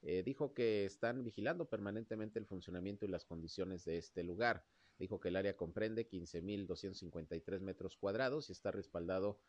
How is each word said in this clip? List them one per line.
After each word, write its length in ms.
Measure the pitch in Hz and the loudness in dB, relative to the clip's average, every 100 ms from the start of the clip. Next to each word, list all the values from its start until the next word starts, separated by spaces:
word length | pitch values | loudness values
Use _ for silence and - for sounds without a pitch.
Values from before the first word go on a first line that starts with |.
eh, 200 | 73 90 | 2 2
dijo 320 | 92 135 143 | 2 0 -2
que 300 | 143 117 107 | 4 4 6
están 400 | 98 - 113 123 | 4 2 0 0
vigilando 440 | 120 104 107 175 165 | -2 -2 0 0 0
permanentemente 680 | 110 101 104 113 110 110 110 | 0 0 -2 -2 -4 -2 -2
el 80 | 107 | -4
funcionamiento 580 | 92 87 87 92 101 | -8 -4 -4 -2 -2
y 40 | 104 | 0
las 160 | 87 | -2
condiciones 600 | - 82 82 - 92 90 | -2 -8 -6 -2 -2 -2
de 140 | 82 82 | -2 -2
este 240 | 82 - | -2 -4
lugar. 420 | 87 87 120 113 - _ - _ | -2 2 2 2 -4 _ -20 _
Dijo 180 | 92 101 | -4 -2
que 100 | 92 | 2
el 80 | 92 | 2
área 200 | 98 95 | 2 0
comprende 500 | 85 92 107 110 113 | -2 0 0 0 -2
quince 340 | 95 85 85 | -4 -6 -4
mil 260 | 90 104 92 | -2 -2 -2
doscientos 340 | 87 98 - | -2 -4 -6
cincuenta 340 | 90 85 80 | -8 -8 -4
y 60 | 82 | -4
tres 200 | - 95 | -2 -2
metros 360 | 95 92 92 - | -2 -2 -4 0
cuadrados 520 | 101 104 131 147 143 | 2 4 4 2 -2
y 40 | |
está 180 | 90 101 | -2 -2
respaldado 720 | 101 95 85 85 92 101 104 | -2 -2 -2 2 4 2 0